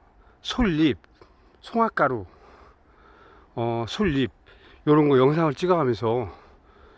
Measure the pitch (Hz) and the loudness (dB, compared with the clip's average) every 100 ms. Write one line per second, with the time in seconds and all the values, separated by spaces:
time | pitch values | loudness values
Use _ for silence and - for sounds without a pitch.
0 | _ _ _ _ - - 214 151 160 98 | _ _ _ _ -10 -2 -2 2 0 -2
1 | _ _ - _ _ _ - 233 226 - | _ _ -20 _ _ _ -8 -4 -2 0
2 | 143 117 90 - - - - _ _ _ | -2 -2 -10 -20 -20 -20 -20 _ _ _
3 | _ _ - - _ 123 117 117 113 - | _ _ -20 -20 _ -8 -6 -6 -6 -4
4 | 196 139 123 - _ - - - 151 151 | -2 -2 -4 -6 _ -20 -20 -6 2 4
5 | 147 135 131 156 160 127 180 170 131 107 | 4 4 4 2 -2 -2 0 0 0 -2
6 | 113 123 95 - - - _ _ - | -2 -4 -6 -14 -20 -20 _ _ -20